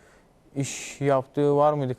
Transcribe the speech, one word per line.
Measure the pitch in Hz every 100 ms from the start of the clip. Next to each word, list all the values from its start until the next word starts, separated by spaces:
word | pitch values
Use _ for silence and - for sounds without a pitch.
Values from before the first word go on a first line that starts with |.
| _ _ _ _ _ 139
iş | 135 - - -
yaptığı | 139 135 127 - 143 143
var | 151
mıydı | 147 131